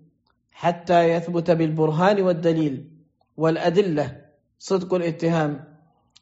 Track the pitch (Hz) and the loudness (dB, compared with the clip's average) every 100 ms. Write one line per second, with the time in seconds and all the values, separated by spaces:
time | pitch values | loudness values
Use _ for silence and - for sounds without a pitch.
0 | _ _ _ _ _ - 170 175 - 175 | _ _ _ _ _ -4 -2 -2 2 4
1 | 170 165 170 170 170 165 160 156 156 151 | 4 0 -2 -4 0 0 0 0 0 2
2 | 185 208 185 170 165 165 151 127 - - | 2 2 0 0 0 0 -2 -4 -12 -20
3 | _ _ _ - 160 160 175 170 196 147 | _ _ _ -2 -2 0 0 2 0 0
4 | 131 - - _ _ _ - 190 175 185 | -4 -8 -20 _ _ _ -4 -2 0 -2
5 | 170 160 165 165 151 147 - - _ _ | -2 -2 0 0 0 -4 -12 -20 _ _
6 | _ _ | _ _